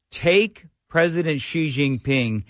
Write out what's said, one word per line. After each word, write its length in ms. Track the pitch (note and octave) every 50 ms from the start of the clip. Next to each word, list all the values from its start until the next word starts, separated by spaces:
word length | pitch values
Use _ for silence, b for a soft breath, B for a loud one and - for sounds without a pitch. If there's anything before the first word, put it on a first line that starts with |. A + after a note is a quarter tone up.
| _ _
take 560 | - - - E3+ F#3 G3+ A3+ G#3+ - - - - _ _ _
President 540 | _ - E3 E3+ F3 D#3+ F3 E3 D#3+ D3+ C3+
Xi 280 | - - - E3 D#3+ D3+
Jinping 720 | B2 C#3 C#3+ C3+ C3+ A#2+ - C#3 C#3 C3 A#2+ A2+ A2 G#2 b